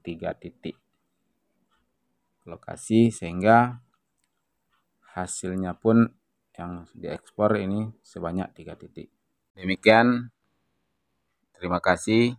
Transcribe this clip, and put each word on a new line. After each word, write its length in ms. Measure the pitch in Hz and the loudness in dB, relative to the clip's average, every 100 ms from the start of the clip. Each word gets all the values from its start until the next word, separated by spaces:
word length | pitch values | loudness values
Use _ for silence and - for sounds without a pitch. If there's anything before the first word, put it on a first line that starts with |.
tiga 320 | - 82 85 | -12 -10 -10
titik 440 | - 85 - 82 - _ _ _ _ _ _ _ _ _ _ _ _ _ _ _ _ 87 | -10 -16 -16 -16 -16 _ _ _ _ _ _ _ _ _ _ _ _ _ _ _ _ -20
lokasi, 640 | 82 - - - 110 117 | -18 -16 -12 0 4 4
sehingga 680 | - 85 87 104 117 123 123 _ _ _ _ _ _ _ _ _ _ _ _ _ | 0 -8 0 4 4 4 -4 _ _ _ _ _ _ _ _ _ _ _ _ _
hasilnya 640 | 92 90 - 92 95 90 87 | -12 -10 -10 -8 -6 -6 -2
pun 320 | 113 117 113 _ _ _ _ - | 4 4 4 _ _ _ _ -16
yang 320 | 87 90 90 - | -14 -14 -18 -16
diekspor 640 | 82 - _ - 104 104 | -12 -12 _ -2 0 0
ini 320 | 95 101 113 - | -2 -4 -6 -12
sebanyak 520 | _ 98 85 92 - - | _ -10 -6 -6 -8 -12
tiga 200 | 80 - | -20 -20
titik. 360 | - - - _ _ _ _ - | -20 -20 -20 _ _ _ _ -12
Demikian, 760 | 92 95 110 110 120 120 123 _ _ _ _ _ _ _ _ _ _ _ _ | -8 0 4 6 4 0 -6 _ _ _ _ _ _ _ _ _ _ _ _
terima 260 | _ 90 90 | _ -4 -2
kasih. 580 | 92 90 - 113 120 | 0 0 2 2 2